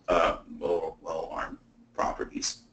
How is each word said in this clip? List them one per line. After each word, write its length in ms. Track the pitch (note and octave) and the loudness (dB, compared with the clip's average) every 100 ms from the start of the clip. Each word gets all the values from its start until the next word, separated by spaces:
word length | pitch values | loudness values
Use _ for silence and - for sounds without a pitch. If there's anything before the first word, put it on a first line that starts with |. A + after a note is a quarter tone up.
| - | 2
uh, 300 | F2 D#2+ D2 - - | 4 6 2 -6 -6
well, 380 | - E2+ D#2+ - | 0 0 0 -6
well 280 | F2 D#2+ E2 | -6 -4 -4
alarm 280 | E2 - - - _ - | -6 -6 -10 -18 _ -12
properties. 640 | - - - - - - - - | -2 -2 -2 -6 -4 -6 -6 -14